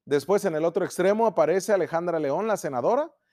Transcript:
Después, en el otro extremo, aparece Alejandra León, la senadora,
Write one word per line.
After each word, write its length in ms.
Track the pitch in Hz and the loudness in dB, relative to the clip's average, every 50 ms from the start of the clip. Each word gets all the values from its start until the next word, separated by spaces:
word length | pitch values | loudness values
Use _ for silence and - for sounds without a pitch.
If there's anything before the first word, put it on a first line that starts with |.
| _ | _
Después, 420 | - 143 143 135 - 202 202 185 | 0 0 0 2 2 0 0 0
en 100 | 190 160 | 0 -2
el 100 | 151 160 | 0 -2
otro 180 | 165 160 196 185 | 0 0 0 -2
extremo, 440 | 143 - - 180 190 208 220 226 | -2 -2 0 2 2 2 4 2
aparece 460 | 220 - - 156 147 175 196 180 - 208 | 2 2 2 2 2 2 0 2 0 0
Alejandra 460 | 190 175 - 170 165 170 175 165 160 | 0 0 0 -2 -4 -2 -2 -2 -2
León, 280 | 151 135 143 175 208 | -2 -2 -2 -2 -2
la 100 | 226 208 | -2 -4
senadora, 560 | 165 - 156 135 123 123 175 226 269 311 339 - _ _ _ | -4 -4 -4 -4 0 0 0 0 0 -2 -4 -10 _ _ _